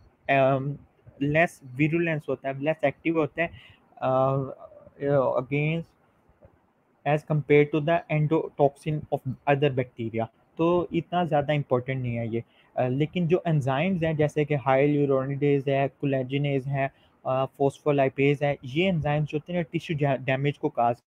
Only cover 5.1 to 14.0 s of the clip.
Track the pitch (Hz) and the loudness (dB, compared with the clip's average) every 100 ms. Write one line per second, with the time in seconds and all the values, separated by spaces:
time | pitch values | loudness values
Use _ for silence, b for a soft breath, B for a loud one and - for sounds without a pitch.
5.1 | 143 123 120 127 143 151 165 165 _ _ | 2 2 0 -2 -2 -2 -4 -8 _ _
6.1 | _ _ _ - _ _ _ _ _ 143 | _ _ _ -20 _ _ _ _ _ -2
7.1 | 151 - 151 - 147 147 156 147 170 - | -2 0 -2 4 4 6 0 0 -2 0
8.1 | 156 151 160 - - 143 - 160 151 - | -2 2 0 -2 2 0 0 -6 -6 -4
9.1 | 139 131 - - 139 143 127 123 - 113 | -6 -6 -6 0 2 2 0 -4 -6 -6
10.1 | 110 113 _ _ - 170 175 165 165 - | -4 -6 _ _ -2 0 2 0 -4 -2
11.1 | 175 170 151 143 147 - 127 127 131 123 | -2 0 0 0 -2 0 -2 -2 -6 -4
12.1 | 117 117 117 - b b - 127 135 156 | -4 -4 -6 -8 b b -4 -2 0 -2
13.1 | 185 165 175 175 156 127 135 185 180 | -2 0 0 0 0 0 0 0 -2